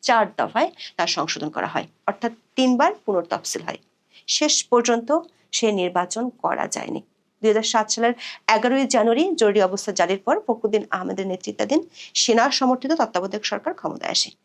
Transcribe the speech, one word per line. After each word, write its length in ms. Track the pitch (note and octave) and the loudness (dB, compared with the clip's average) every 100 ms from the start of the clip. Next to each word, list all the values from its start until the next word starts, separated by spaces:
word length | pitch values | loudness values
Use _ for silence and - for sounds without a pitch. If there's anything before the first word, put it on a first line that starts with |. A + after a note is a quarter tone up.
চার 220 | - A#3 G3+ - | 2 2 2 -2
দফায় 320 | A2 A3 E4 - - - | -4 0 -2 -4 -18 -4
তা 60 | E3+ - | -2 -2
সংশোধন 320 | D3+ - D3+ - | -4 -4 -6 -4
করা 140 | F#2+ | -4
হয়, 140 | D#3+ - _ - | -4 -6 _ -6
অর্থাৎ 220 | G3 A#3 A3+ _ - | -4 -6 -8 _ 0
তিনবার 360 | C4 B3 D#4 G#4 - | 2 4 2 0 -2
পুনর্তফসিল 560 | F#3+ E3+ - - - E3 | -2 -2 -6 -6 -10 -8
হয়। 120 | - _ _ _ - - | -12 _ _ _ -20 -6
শেষ 260 | - D4+ - - | 0 0 0 2
পর্যন্ত 380 | A#3+ A#3+ A#3 A#3 D#4 E4 _ _ - | 2 4 0 2 -2 -2 _ _ -2
সে 100 | A3+ G#3 | 0 2
নির্বাচন 420 | F3+ F3+ F3+ A3 B3 - | 0 0 -2 -4 -6 -4
করা 220 | E3+ - - - | -4 -2 -4 -6
যায়নি। 260 | - - - _ _ _ | -8 -10 -12 _ _ _
দুই 80 | A3 | 2
হাজার 160 | G#3+ A3 | 2 2
সাত 140 | A3+ G#3+ | 0 0
সালের 200 | - A#3 A#3 - - - A3 | 0 0 0 -8 -6 2 2
এগারোই 300 | B3 C4+ C4+ B3 | 4 2 2 2
জানুয়ারি 280 | A3 A#3 F4+ E4 | 4 2 2 2
জরুরি 200 | G#3+ G#3 F#3 | 2 4 2
অবস্থা 220 | F#3+ - F#3+ | 0 -6 -2
জারির 220 | F3 G3 G#3+ | 0 0 0
পর 100 | E4+ G#3+ | -2 0
ফখরুদ্দিন 380 | A3+ G#3+ G#3+ G#3 F#3+ | -2 0 -2 -2 -6
আহমেদের 300 | F3+ F#3+ F#3+ | -4 -4 -4
নেতৃত্বাধীন 480 | F#3 - G#3 G#3+ D4+ - - - - | -6 -8 -6 0 0 -2 -16 -8 -4
সেনা 240 | - A3+ B3+ C4 | 2 4 4 2
সমর্থিত 320 | C4 B3+ C4 E4 | 0 0 0 0
তত্ত্বাবধায়ক 460 | A3 F3+ F#3+ G#3 G#3+ | 0 -2 -4 -6 -6
সরকার 200 | G3+ D4+ F#4 | -6 -6 -8
ক্ষমতায় 340 | D#3+ - - - | -8 -8 -4 -2
আসে। 140 | - - | -4 -8